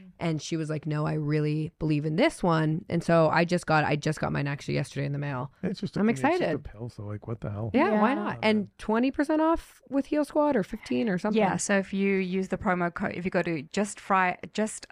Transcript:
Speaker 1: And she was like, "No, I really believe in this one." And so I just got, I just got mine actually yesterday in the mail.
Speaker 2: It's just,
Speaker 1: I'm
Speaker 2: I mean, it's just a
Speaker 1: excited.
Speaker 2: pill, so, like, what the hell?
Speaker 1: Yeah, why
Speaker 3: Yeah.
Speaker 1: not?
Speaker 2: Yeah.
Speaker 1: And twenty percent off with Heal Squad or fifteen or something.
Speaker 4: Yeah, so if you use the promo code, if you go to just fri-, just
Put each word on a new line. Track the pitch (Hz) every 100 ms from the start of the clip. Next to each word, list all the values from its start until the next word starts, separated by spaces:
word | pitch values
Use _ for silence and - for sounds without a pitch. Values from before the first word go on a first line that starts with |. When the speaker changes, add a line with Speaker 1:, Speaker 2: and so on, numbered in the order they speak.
| 185 -
Speaker 1:
And | 170 156
she | - 160
was | 151
like, | 151 156
"No, | 151
I | 151
really | 156 147 151 151 151 156 -
believe | 156 151
in | 156 156
this | 311 -
one." | 180 160 156 156 -
And | 170
so | - 170 156
I | 160
just | 170 175 -
got, | 156
I | 147 151
just | 151 156
got | 156
mine | 151 143
actually | 143 -
yesterday | 143 143 143 143
in |
the | 143
mail. | 143 131 131 _
Speaker 2:
It's | 185 196
just, | 185 165
Speaker 1:
I'm |
Speaker 2:
I |
mean, | 214
it's | 233
just | 269
a | 349
Speaker 1:
excited. | 175 156
Speaker 2:
pill, | 147 - 117
so, | -
like, | 104 104 -
what | 113
the | -
hell? | 101 113
Speaker 1:
Yeah, | 240 302 214
why | 220
Speaker 3:
Yeah. | 302
Speaker 1:
not? | 311
Speaker 2:
Yeah. | 113 220
Speaker 1:
And | 214 196 -
twenty | - 220 262
percent | - 285 311
off | 320 330 - - -
with | 277 -
Heal | 294
Squad | 294 311 294
or | 254
fifteen | 180 220 - 247 240
or | 170
something. | 208 214
Speaker 4:
Yeah, | 196 180
so | - 196
if | 190
you | 196 196 190
use | 185 190 185
the | 185
promo | 208 180 175
code, | - 190
if | -
you | 180
go | 180
to | 170 160
just | 151 - 208 -
fri-, | - 190 180 - 180
just | - 214 - -